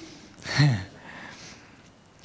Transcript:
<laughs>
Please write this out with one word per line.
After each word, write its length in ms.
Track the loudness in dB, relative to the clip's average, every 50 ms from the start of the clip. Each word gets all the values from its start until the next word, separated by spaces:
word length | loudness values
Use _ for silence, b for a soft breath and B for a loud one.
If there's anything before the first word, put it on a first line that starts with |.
| B B B B B B B -14 -8 0 4 6
<laughs> 0 | 6 6 6 2 -2 -8 B B B B B B B B B B B B B B B B B B B B -20 -20 -20 -20 -20 -20 -20